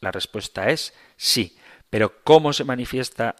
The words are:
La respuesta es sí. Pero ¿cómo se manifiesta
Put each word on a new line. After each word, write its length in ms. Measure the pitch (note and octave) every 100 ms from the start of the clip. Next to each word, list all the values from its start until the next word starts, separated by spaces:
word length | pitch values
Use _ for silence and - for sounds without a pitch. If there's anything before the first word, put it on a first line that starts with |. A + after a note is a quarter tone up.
La 120 | G2
respuesta 580 | F#2 - - - - G#2
es 240 | D#3+ - - - _
sí. 420 | - C3 F#2 - - - _
Pero 320 | A2 G#2+ -
¿cómo 300 | - D#3+ D3+
se 120 | C#3+
manifiesta 720 | C#3 B2 A#2+ C3 B2+ - A#2 -